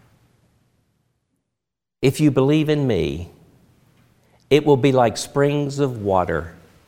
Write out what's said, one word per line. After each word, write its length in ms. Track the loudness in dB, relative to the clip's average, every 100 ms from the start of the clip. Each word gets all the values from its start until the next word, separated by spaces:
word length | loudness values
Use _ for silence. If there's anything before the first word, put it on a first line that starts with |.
| _ _ _ _ _ _ _ _ _ _ _ _ _ _ _ _ _ _ _ _
"If 180 | -2 2
you 100 | 0
believe 380 | 2 2 2 0
in 180 | 0 0
me, 440 | -2 -2 -6 -12 -18 _ _ _ _ _ _ _ _ _ _ 0
it 160 | 2 4
will 100 | 2
be 160 | 2
like 240 | 2 2 -2
springs 640 | -6 -2 0 0 -4 -4
of 220 | -4 -4
water 540 | -2 0 0 -4 -8 -14 -20 _